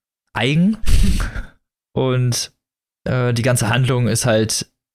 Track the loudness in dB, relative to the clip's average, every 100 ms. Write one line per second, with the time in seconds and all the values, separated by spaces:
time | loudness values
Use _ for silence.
0 | _ _ _ -4 0 2 0 2 2 4
1 | 4 2 -2 -6 -12 _ _ _ _ -4
2 | -2 0 0 -2 -6 _ _ _ _ _
3 | -6 -2 -2 0 0 0 0 0 0 0
4 | 0 -2 0 0 0 -4 -8 _ _